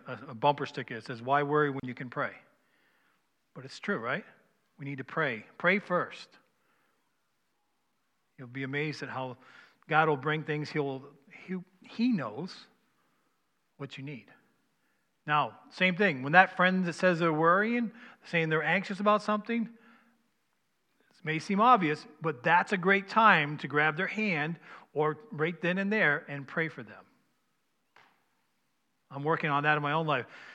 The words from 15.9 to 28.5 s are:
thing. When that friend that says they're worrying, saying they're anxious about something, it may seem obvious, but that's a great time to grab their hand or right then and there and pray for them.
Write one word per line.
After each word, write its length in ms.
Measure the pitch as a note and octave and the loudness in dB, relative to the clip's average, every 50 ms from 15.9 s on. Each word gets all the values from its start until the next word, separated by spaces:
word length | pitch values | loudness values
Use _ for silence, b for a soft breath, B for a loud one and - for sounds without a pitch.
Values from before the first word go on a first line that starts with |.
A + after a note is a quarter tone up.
| F3+ | 4
thing. 280 | E3 G#3 G3 D3+ B2+ B2+ | 4 2 2 2 0 -2
When 100 | C#3 D#3 | 6 8
that 240 | F3+ F#3 F#3 - - | 8 8 8 6 2
friend 260 | F3+ F#3 F#3 F#3 F#3 | 2 4 4 2 0
that 80 | E3+ D#3 | -2 -2
says 260 | - - F#3 F3+ D#3+ | 2 2 2 4 4
they're 120 | F3 E3+ | 4 2
worrying, 600 | D#3 D3+ D#3+ E3 F3 F#3+ G#3 A3 A#3 A#3+ A#3+ G#3+ B B B B B B _ | 4 4 6 6 6 6 4 2 0 -2 -2 -4 B B B B B B _
saying 240 | - - E3+ D#3+ D#3+ | -4 -2 0 0 2
they're 140 | D#3 D#3 D#3 | 2 0 2
anxious 360 | D3+ E3+ G3 F#3+ - G3+ F3+ | 2 0 0 0 -4 -6 0
about 220 | G#3 G#3 G#3 G#3 | 2 4 4 4
something, 480 | G#3 - G#3+ G#3 G#3 - A#3 A#3 A3+ - - b b b b b b b b b _ _ _ _ _ _ _ _ _ _ _ _ _ _ _ _ | 2 0 -2 -2 -2 -2 -2 -2 -4 -4 -8 b b b b b b b b b _ _ _ _ _ _ _ _ _ _ _ _ _ _ _ _
it 240 | _ _ _ _ _ | _ _ _ _ _
may 140 | D3+ D#3+ D#3+ | -6 -4 -4
seem 240 | D3+ - G3+ F#3+ | -4 -2 0 4
obvious, 440 | A3 B3 B3+ A#3 F3+ D3+ D3+ D3 - - - _ | 6 6 6 6 4 0 -2 -4 -6 -18 -18 _
but 220 | - E3 D3+ B2 | -4 -4 -4 -2
that's 300 | A#2+ E3+ D#3+ F3 F#3 - G#3+ | 0 4 4 4 4 2 -2
a 40 | G3 | 0
great 300 | E3 F#3 G3 G3 G3 G3 | 4 4 4 4 2 0
time 500 | - A3 A3+ G#3+ G3 E3 D3 D3 D3+ C#3+ | 2 6 6 8 8 6 4 0 -4 -8
to 80 | - C#3 | -8 -2
grab 280 | B2+ D3 D3+ D#3 D#3 | 0 2 2 2 2
their 120 | D3+ F#3+ - | 0 -4 -4
hand 500 | - G#3 G#3+ G#3 F3+ D3+ C#3+ D#3 E3+ - B B B B B B _ | -4 -4 -2 -2 -2 -2 -2 -4 -6 -8 B B B B B B _
or 260 | C#3+ D3+ D3+ D3+ D3+ - - | 0 0 0 0 -4 -10 -14
right 300 | - C#3+ D3+ E3 F3+ E3 | -4 -2 -2 -2 -2 -2
then 160 | - E3+ F3+ F#3+ | -2 -2 -2 0
and 160 | G3 G3+ G#3 | -2 0 0
there 320 | A3 F#3+ D3+ C#3+ D3+ - - | 2 2 2 2 0 -2 -8
and 200 | C#3+ C#3+ C#3 - | -12 -12 -12 -8
pray 200 | - - D#3+ D#3+ | -4 -4 -4 -4
for 140 | - - | -4 -10
them. 240 | B2 G#2 G2+ F#2 F2+ _ _ _ _ _ _ _ _ _ _ _ _ _ _ _ _ _ _ - _ _ _ _ _ _ _ _ _ _ | -16 -16 -18 -20 -20 _ _ _ _ _ _ _ _ _ _ _ _ _ _ _ _ _ _ -20 _ _ _ _ _ _ _ _ _ _